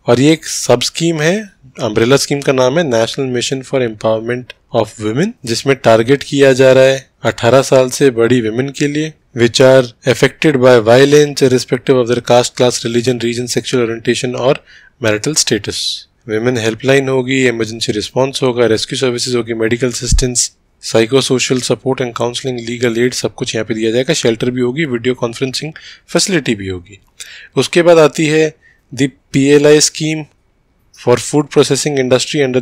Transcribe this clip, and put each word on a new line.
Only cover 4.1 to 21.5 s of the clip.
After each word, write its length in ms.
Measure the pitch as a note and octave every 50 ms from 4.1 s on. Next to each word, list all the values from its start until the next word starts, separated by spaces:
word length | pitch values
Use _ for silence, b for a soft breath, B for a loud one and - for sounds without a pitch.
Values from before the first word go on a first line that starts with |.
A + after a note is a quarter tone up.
| A2 A2 A2+ A#2 B2 B2+ B2 - - _ _ _ -
of 180 | A#2 A2 G#2+ - -
Women, 320 | G#2+ G#2+ A2 C3+ F#3 A3+ A#3+ _ -
जिसमें 300 | A#2 A2+ - - C3+ C#3
टारगेट 460 | B2+ - B2 A2+ A2 A2+ A#2+ C#3+ C#3 -
किया 280 | - D3 C#3 C#3 C3+ B2+
जा 180 | B2 C3+ C3 C3
रहा 100 | C3 C3
है 260 | C3+ C3+ C3+ - _ _ _ -
अठारह 360 | A#2 G#2+ - - A#2 A#2 C3+
साल 280 | B2+ - C#3+ C3 C3 B2+
से 200 | - - D3 C3+
बड़ी 280 | A#2+ A2+ A#2 A#2 B2+ B2+
विमेन 280 | A2 G#2+ G#2+ A#2+ C3+ C#3 C#3
के 100 | - D3
लिए, 260 | C#3+ D3 D3+ D#3 D#3 - _ _ _ _
which 220 | A#2+ A#2 A#2 - -
are 220 | C3 C3 C3 C3+ B2 A#2+ - _ _ C3 A#2+
affected 420 | - C#3+ C3 - _ - D#3+ D3 B2+ B2
by 140 | C3 B2+ A#2+ G#2
violence 560 | A2+ A#2+ C3 C#3 C#3+ C#3+ D3+ D3 D3 C#3 - C#3
irrespective 560 | C3 B2+ B2 - - - B2+ - - C3+ B2+
of 60 | A#2+ A2+
their 140 | B2 A#2+ - -
caste, 260 | A#2+ B2 A#2+ - -
class, 240 | - B2+ B2 A#2+ - -
religion, 340 | A#2 A#2 A#2+ A#2 C3 B2 A#2+ A2+
region, 260 | A#2 A#2 A#2+ B2 A#2+ -
sexual 280 | B2 A2 - - B2+ A#2+
orientation 540 | A2 A2+ A2+ A2 B2 A#2 - - B2+ B2 B2+
or 160 | A#2+ C3 D3 - b b b b b b b _ A2+
marital 340 | A2 G#2+ G#2 - C#3+ D#3 -
status। 440 | - - - - G3+ A2 F#2 - - - - - - _ _ _ _ A#2
विमेन 280 | G#2+ A2 A#2 B2 C3
हेल्पलाइन 500 | A#2 A2 A2+ A2+ G#2+ - B2+ C3+ C#3 C3+ C3
होगी, 280 | C3+ C3 B2+ B2+ C3+ C3 C3
इमरजेंसी 440 | B2 A#2 A2+ A2+ G#2 A2+ A#2 - -
रिस्पॉन्स 500 | G#2+ G#2 F#2+ - - B2 C3 C#3 C3+ - C3+
होगा, 220 | B2+ A#2 B2 A#2+
रेस्क्यू 300 | A2+ A2 G#2 - - C#3+
सर्विसेज 380 | B2 C3+ B2+ A#2+ A#2+ A#2 B2+ B2
होगी, 180 | A#2+ A2+ A2 A#2
मेडिकल 360 | A2 A2 A2 A#2+ A#2 C3 B2
असिस्टेंस, 600 | A2+ - B2+ A#2+ - - C3+ B2 B2 B2 - - - _ _ _ _ _ -
साइकोसोशल 760 | - - A2+ A#2 A2 C3+ C3+ B2+ - C#3 B2 - -